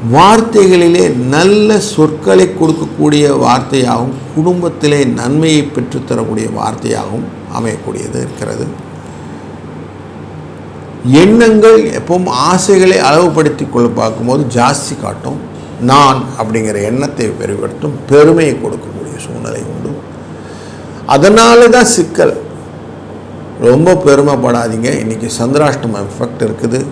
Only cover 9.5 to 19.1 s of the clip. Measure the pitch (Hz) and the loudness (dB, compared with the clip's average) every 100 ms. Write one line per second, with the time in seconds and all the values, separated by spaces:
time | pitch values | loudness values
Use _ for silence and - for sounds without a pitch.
9.5 | - - 78 78 - - - - - - | -16 -16 -16 -16 -16 -18 -16 -16 -16 -16
10.5 | - - - - - 123 135 185 226 233 | -16 -16 -16 -16 -10 2 6 6 6 6
11.5 | 220 220 220 220 - 151 180 185 123 147 | 6 8 6 4 -4 -2 -2 0 0 2
12.5 | 185 185 190 185 190 131 151 175 156 151 | 2 4 4 6 4 4 4 4 2 0
13.5 | 147 143 120 120 113 113 110 117 139 135 | 0 -4 0 0 0 -2 -2 -2 -2 0
14.5 | 120 120 143 - - 95 - - - - | 2 2 0 -6 -8 -8 -8 -10 -10 -12
15.5 | - - - 120 139 143 131 123 - 110 | -16 -16 -6 2 4 4 2 -4 -6 -4
16.5 | 113 110 101 104 123 143 147 113 101 101 | -2 -2 -2 -2 -2 -4 -4 -6 -4 -6
17.5 | 101 101 - 151 143 - 139 151 165 156 | -6 -6 -6 -8 -8 2 6 6 6 2
18.5 | 123 113 - - - - | -2 -6 -8 -10 -12 -12